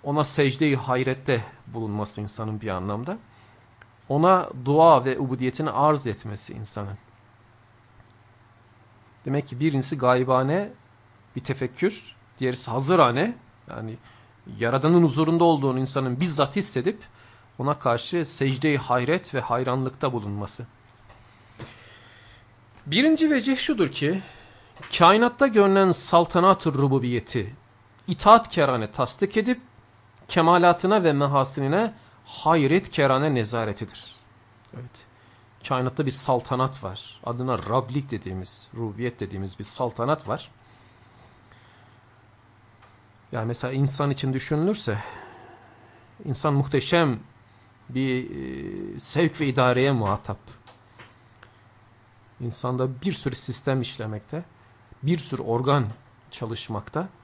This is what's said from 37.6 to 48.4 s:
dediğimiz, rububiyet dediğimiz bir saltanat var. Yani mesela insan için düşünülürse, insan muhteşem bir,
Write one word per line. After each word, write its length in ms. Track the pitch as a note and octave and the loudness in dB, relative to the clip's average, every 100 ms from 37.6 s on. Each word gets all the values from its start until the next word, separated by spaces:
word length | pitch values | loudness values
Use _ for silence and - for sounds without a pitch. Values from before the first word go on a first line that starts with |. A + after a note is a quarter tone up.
| - B2 A#2 C3 C#3 | 0 -2 -2 -6 -6
dediğimiz, 580 | G#2+ - F#2 F2+ - - A#2 | -8 -8 -10 -10 -12 -14 -10
rububiyet 440 | A#2 G#2 A#2+ A#2+ | -10 -6 -8 -6
dediğimiz 400 | G2 G2 G2 - | -10 -8 -10 -10
bir 40 | |
saltanat 640 | G2+ - B2+ A2+ A#2+ D3+ G2 | -12 -6 -6 -4 -2 -2 -4
var. 240 | C3 - - - - - _ - - - - _ - - - - _ _ _ _ _ _ _ _ _ - _ _ _ _ | -8 -8 -20 -20 -20 -20 _ -20 -20 -20 -20 _ -20 -20 -20 -20 _ _ _ _ _ _ _ _ _ -20 _ _ _ _
Yani 140 | - A2+ | -6 -6
mesela 280 | A#2+ B2+ | -4 -4
insan 380 | C3+ C#3 C#3 C#3+ | 0 0 0 -2
için 220 | C#3 C3+ | -2 -2
düşünülürse, 640 | C3 - D3+ E3+ G#3 - G#2 - - - - - - - - - - _ _ - | -4 -2 -2 0 -2 -4 -6 -6 -16 -20 -20 -20 -20 -20 -20 -20 -20 _ _ -8
insan 280 | B2+ D#3 | -4 0
muhteşem 680 | C#3 C#3 C#3+ - E3+ D#3+ A#2 - - _ _ _ _ - | 0 0 -2 0 2 2 0 -8 -20 _ _ _ _ -10
bir, 400 | B2+ C3+ B2+ B2+ - | -4 -2 -2 -4 -10